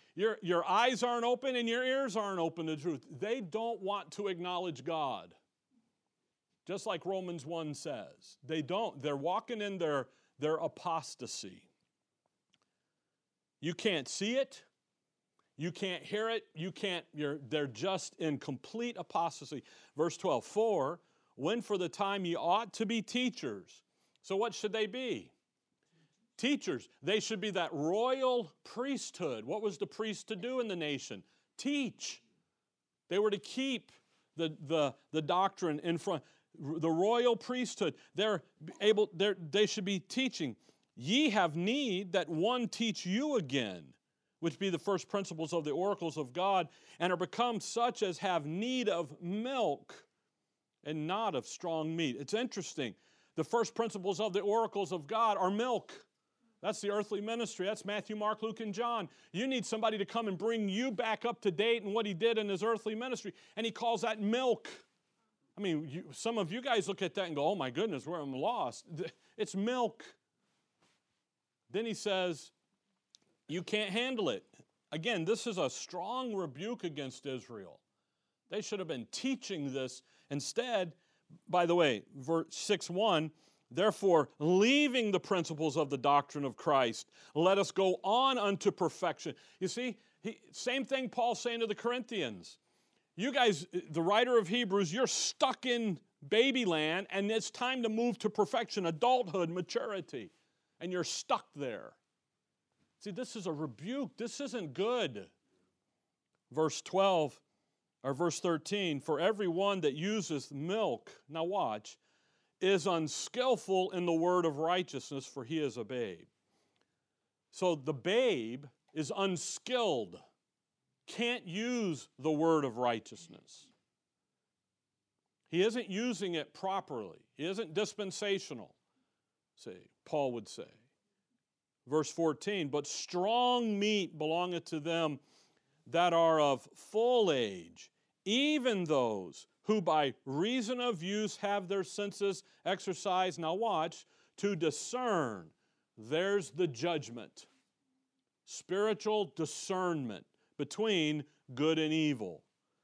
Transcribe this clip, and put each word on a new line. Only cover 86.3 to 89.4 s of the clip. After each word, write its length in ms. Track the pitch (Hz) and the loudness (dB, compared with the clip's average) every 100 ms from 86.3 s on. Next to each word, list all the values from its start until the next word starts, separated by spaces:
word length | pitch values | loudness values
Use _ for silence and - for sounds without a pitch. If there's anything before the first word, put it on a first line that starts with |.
| 147 | -2
of 120 | 139 - | -4 -2
Christ, 540 | - 139 120 104 - - - | 2 4 4 0 -10 -20 -6
let 240 | 147 180 196 | 2 4 6
us 120 | 196 | 2
go 300 | - 190 180 | 4 2 2
on 360 | 190 233 269 254 | 2 4 4 2
unto 320 | 202 196 202 | 2 2 0
perfection." 640 | - 170 - 175 143 160 - | 2 -2 0 -2 -2 -8 -10